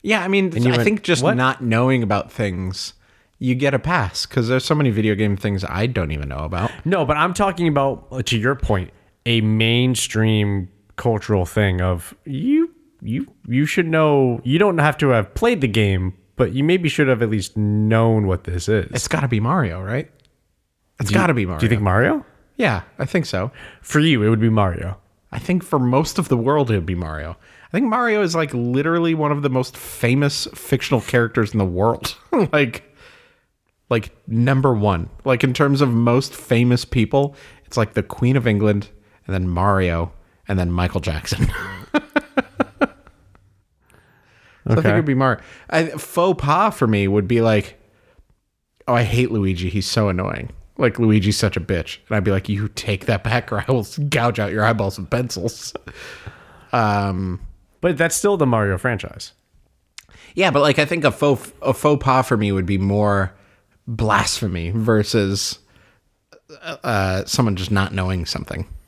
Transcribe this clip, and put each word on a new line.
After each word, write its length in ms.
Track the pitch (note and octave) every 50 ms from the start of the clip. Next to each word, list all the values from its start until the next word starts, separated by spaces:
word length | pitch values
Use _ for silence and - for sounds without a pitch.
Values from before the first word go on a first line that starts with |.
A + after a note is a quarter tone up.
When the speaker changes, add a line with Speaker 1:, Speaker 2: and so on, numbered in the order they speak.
Speaker 1:
Yeah, 240 | _ G3+ G#3+ G#3+ F3
I 40 | F#3
mean, 180 | F#3+ G3 F#3+ F#3 D#3+
Speaker 2:
And 100 | A2 A#2+
you 60 | B2+ B2
Speaker 1:
I 40 | A#2+
Speaker 2:
went, 60 | A#2
Speaker 1:
think 180 | G#3 A3 G3+ -
just 200 | - E3+ B2+ B2+
Speaker 2:
"What?" 140 | - C#3+
Speaker 1:
not 260 | A#2+ B2+ C3 C3 - B2
knowing 400 | A#2+ A2+ A2+ B2 C3 C3+ B2+ A#2
about 300 | G2+ G#2 G2+ - - -
things, 640 | - A2+ G2+ F#2 F2 F#2 F#2 F#2+ - - - - _ _ _ _ _ _ _ _ _
you 160 | - B2+ B2+
get 200 | B2+ C#3 C#3 C3+
a 40 | A#2+
pass, 460 | - D3 F3 F3 A2+ F2+ - - -
'cause 240 | - - C3+ A#2 A2
there's 160 | B2+ C3 B2+
so 100 | - D#3+
many 140 | D3+ D3+ C3
video 260 | G#2+ G#2+ G#2+ G#2+ G#2
game 220 | G2 G#2+ G#2 G2+
things 260 | F#2+ - G#2+ G2+ F#2+ F#2 -
I 180 | - F2+ G#2+ B2
don't 220 | B2 G2+ F2 D2+
even 200 | D2+ D2 D2 C#2
know 80 | C2+ C2+
about. 320 | D2+ D#2 D#2+ F2 F#2+ - - - -
Speaker 2:
No, 180 | D#3+ F#3+ F#3 D#3
but 140 | C3 D3+ D3
I'm 160 | D#3 F3+ F3+
talking 340 | - G#3 G3 F3+ E3+ F3 E3
about, 380 | D3+ C#3 C3+ C3+ B2+ - - -
uh, 120 | - C3 A#2
to 160 | - B2 A2+
your 160 | G#2 B2+ C#3
point, 380 | C3 - - G#2+ F#2+ F2+ F2+ - _ _ _ _ _ _
a 160 | A#2+ A#2 A#2 G#2+
mainstream 1300 | A2 A2 A2 A2+ A2+ A#2 A#2+ B2+ B2+ B2+ A#2 - - - A2 A2 A2 A2 G#2+ G#2 G2+ G2+ G2 F#2 F#2 _ _ _ _ _
cultural 480 | - - B2 A#2 G#2 - - A2 G2 F2+
thing 380 | E2+ - A#2 G#2 G2 F#2 F#2 F2+
of 320 | F#2 F2+ E2+ D#2+ - - _ _
you, 460 | - C#3 C3 E3+ B3+ C#4+ D#4 E4 E4+ _ _ _ _ _ _ F3+
you, 240 | - A2 - C#4 - _ _ _
you 200 | - A#2 C3 D3
should 220 | D3+ - - F3 E3
know. 520 | D#3+ D#3+ D#3 D3+ D3 C#3+ C3+ B2+ A#2+ A#2 -
You 160 | B2 C3+ E3
don't 200 | G3+ G#3 F3+ E3
have 180 | D3 D3+ D3 -
to 120 | D#3 C#3
have 240 | B2+ A2+ G2+ - -
played 260 | - - A#3+ B3 F#3
the 80 | C3+ B2
game, 460 | G2 A2+ G#2+ G2+ F#2+ F2+ F#2 F#2 F#2+ _ _ _ _
but 160 | - B2+ F#2+ F#2+
you 120 | C3 C#3+
maybe 240 | D#3 F3+ F#3 F3 D3+
should 200 | - - D3+ C3
have 120 | B2+ A2
at 80 | A#2+ G#2+
least 300 | G#2+ G#2+ F#2 - _ A2
known 680 | G#2 G#2 G#2 G#2+ G#2+ G#2+ A2+ A2+ A2+ A2+ A2+ A2 G#2
what 180 | F#2+ F#2 F2 -
this 260 | - F2+ F2+ E2 -
is. 160 | A2 G#2+ F2+ - -
Speaker 1:
It's 140 | B2 - -
gotta 200 | - D#3+ C#3+ B2+
be 100 | A#2+ G#2+
Mario, 440 | G#2+ A#2+ D#3 F#3+ B2+ F#2+ E2 F2+ F#2+
right? 280 | F#2+ A2+ C3+ D#3 - _ _ _ _ _ _ _ _ _ _ _ _ _ _ _ _ _ _
It's 120 | B2+ F#2+
Speaker 2:
Do 40 | F#2+
you 60 | -
Speaker 1:
gotta 140 | F#3+ E3+ D3+
be 100 | A#2+ G2+
Mario. 160 | F2+ F2+ D#2
Speaker 2:
Do 60 | A2
you 40 | A2+
think 120 | A#2+ G#2 G#2+
Mario? 420 | F#2+ F2+ G#2 B2 F3 D#4+ D4+ - _ _ _ _ _ _
Speaker 1:
Yeah, 280 | - B3 F3 A2+ F2+ - - _ -
I 60 | C3
think 220 | C3 - F#3 D3
so. 260 | - - F#2 F#2+ B2 - - - - - _ -
Speaker 2:
For 180 | - - D3+
you, 220 | D3+ E3 D3+ A#2 G#2
it 80 | G#2+
would 100 | A2+ A2
be 80 | A2 A#2
Mario. 480 | A2 A2 G2+ F#2 F2 E2+ E2+ F2+ F#2+ - _ _ _ _ _ _
Speaker 1:
I 80 | - G2+
think 240 | - - F3+ F3+ -
for 160 | - - C#3+
most 400 | B2+ B2 B2 C3+ D#3+ D#3+ - -
of 120 | E3+ -
the 80 | C3 A#2+
world, 320 | A2+ B2+ D3 D3+ C#3 A#2+
it 40 | A2
would 100 | G2 E2
be 80 | F2 F#2
Mario. 420 | F2 F2 D#2 D#2 D2+ D2 D#2+ F#2+ _ _ _ - - - -
I 20 |
think 140 | - F3+ C4+
Mario 360 | A#3+ G#3+ B3 A#3+ A#3 G#3+ G#3+ G3+
is, 120 | E3+ E3
like, 200 | E3 D#3+ D3 -
literally 600 | B2 A#2+ A#2+ B2 C3+ D3 D#3+ E3 E3+ E3+ E3 E3
one 160 | D#3 D3+ D3
of 120 | D3 C#3+ C#3+
the 80 | C#3+
most 260 | B2+ C3 B2+ - -
famous 720 | - - - - - - A#2 B2+ C#3 C#3+ C#3+ C#3+ - - - -
fictional 480 | - - - - B2 - - D3 A#2+ G2+
characters 500 | - - B2 A#2 A2+ - - A2 G2+ -
in 60 | A2
the 80 | G2
world. 500 | F#2 F2 F2+ G2 A2+ A#2 - - - - - - _ -
<laughs> 160 | C#4 G3 - -
Like, 300 | D3+ C#3+ A#2+ A2 - - _ _ _ - - - - _ _ _ _ _ _ _ _ _ _ _ _ _ _
like, 220 | A#2+ A#2 G#2+ - - _ _
number 480 | - A2+ A2+ A#2+ B2+ C#3 C3 C3+ C#3 B2
one. 340 | G#2+ G2+ G#2 F#2+ E2 E2+ - - - -
Like, 200 | C3+ C3 A#2 -
in 100 | C3+ B2
terms 260 | - D#3 C#3 C#3+ C3+
of 100 | D3 C3
most 440 | A#2 A2+ A#2 A#2+ A#2+ C3 C3+ - -
famous 500 | - - - B2+ A#2 B2 B2 B2 B2 -
people, 520 | - - C3 A2 G#2+ - C#3 C#3 C#3+ C#3+ - - - - - _
it's, 100 | - -
like, 180 | - A2+ - -
the 80 | A2+ G2+
Queen 340 | - - - B2 B2 C3
of 100 | C3+ A#2
England, 420 | A#2+ G#2+ G2+ G#2+ G#2+ G#2+ G#2 G2+ - - - _ _ _ _ _
and 80 | - G2
then 140 | F#2+ F2+ F2+
Mario, 640 | F2 E2+ F#2 G2+ G2+ F#2+ F#2 F2 E2+ E2 E2+ F2 - - - _ _ _ _ -
and 100 | G2+ F#2
then 120 | F2+ F2 F2
Michael 280 | F2 F2+ F2 - F#2
Jackson. 460 | D#2 - D#2+ D2 - - - - - - -
<laughs> 40 | - - - B5 C6 - - - D4+ - - - D4+ - - _ - - - _ - C4+ - - - D4 - - _ _ - _ _ _ _ _ _ _ _ _ _ _ _ _ _ _ _ _ _ _ _ _ _ _ _ _ _ _ _ _ _ _ -
So 40 | A2+
I 20 |
think 120 | E3 D#3
Speaker 2:
Okay. 60 | - -
Speaker 1:
it 20 |
would 80 | - D#3+
be 100 | D3 C3+
Mario. 260 | B2+ C3+ C3 A#2 - - - - - - -
I, 140 | - D#3+ E3 D#3+
faux 520 | - D3+ - - - - F3 F#3+ F#3+ - -
pas 340 | C#3 D3+ F3 G#3 G#3+ G#3
for 120 | - - A2+
me 180 | G#2+ G2+ G2+
would 220 | G2 G2 G#2 G2 F#2
be 120 | A#2+ A#2
like, 380 | A2+ A2+ A2 G#2 G2 - - _ _ _ _ _ _ _ _ _ _ _ _ _ _ _ _ _ _ _ _ _ - -
"Oh, 60 | B2
I 100 | A#2+ A#2
hate 260 | G2+ G#2 A#2+ B2+ B2
Luigi. 400 | A2+ A2 G2 F#2+ F#2+ E2+ F2+ F2+
He's 160 | E2+ G#2 F#2+
so 220 | - - A#2 G#2+ G2+
annoying." 420 | F2+ F2+ F2+ F#2 - - - - - - - - _ -
Like, 200 | - A#2+ G#2 -
"Luigi's 380 | A#2+ A2 G#2+ G#2+ F2+ G#2 G#2 -
such 180 | - G2+ -
a 40 | -
bitch." 380 | E2 - G2+ E2+ E2 - - - _ _
And 80 | G#2+
I'd 80 | G#2+ F#2
be 60 | G2+
like, 180 | G2 G2 F#2+ -
"You 200 | G#2 G2 G#2+ G#2
take 380 | - - - - G#2 F#2+ -
that 180 | - A2+ G2 -
back 260 | A2+ A#2 B2 - - A#2
or 120 | G#2 -
I 60 | - C3
will 140 | B2 G#2 - - - D3 C#3+
gouge 280 | - B2 A#2 A#2+ A#2 -
out 140 | G#2+ G2+ E2+
your 120 | G#2+ G#2
eyeballs 340 | A2 A#2 G#2+ G2+ G2 G2 -
with 100 | F#2+ -
pencils." 600 | - A#2+ B2+ B2 - F#2 F2 A#2 - - - - - - _ - - - - - - - - - - - - - - - - _ -
Um, 680 | B2 A2+ G#2+ G#2 G2+ G2+ G2 F#2+ F2+ F#2+ F#2 F2+ - - - - _ _ _ _ _
Speaker 2:
But 160 | - F3 F3 C#3+
that's 180 | E3 E3 D#3+
still 200 | - - G3+ G3+
the 100 | F#3 D3+
Mario 320 | B2+ A#2 A2+ G#2 G2+ F#2+ F2+
franchise. 540 | - B2+ A#2+ F#2 - - - - - - _ _ _ _ _ _ _ _ _ _ _ _ _ - _ _ - - - - -
Speaker 1:
Yeah, 160 | - F#3 F#3
but, 100 | C3+ -
like, 180 | C#3+ D#3 C#3 -
I 60 | D3+
think 200 | C#3 E3+ E3+ D3
a 60 | C#3 -
faux, 400 | - - D3 C#3 A2+ - - - - -
a 100 | - B2+
faux 300 | - - D3+ D3 C#3 -
pas 220 | C#3 B2+ C3 B2
for 100 | - C3
me 160 | G#2+ G#2 G2+ G2
would 140 | F#2+ F#2
be 100 | F2 G2+ F#2+
more 540 | G2 G2 G2+ G#2 G#2 G#2 G2+ G2 F#2+ F#2 - _ _ _ _ _ _ _ _ _ _
blasphemy 840 | - A#2 A2 A#2+ G#2+ G#2 G2+ - - - - A#2+ G2+ F2 F2 E2+ E2+
versus, 880 | F#2+ A2+ A2 A#2 A2+ G#2+ G#2 - - A#2 G2+ G2 G2 F#2+ - - - - _ _ _ _ _ _ _ _ _ _ _ _ _ _ - - _ _ D3+ - -
uh, 140 | E3 E3 - -
uh, 400 | - A2+ G2+ F#2+ F#2+ F#2 F#2+ G2+
someone 320 | - - - B2 A2 G2
just 140 | F#2 F#2 F2+
not 240 | G#2+ G2 G2 - F2+
knowing 320 | F#2+ F#2 F#2 F#2+ F#2 E2+
something. 400 | - - - - - - - F2+ - - - -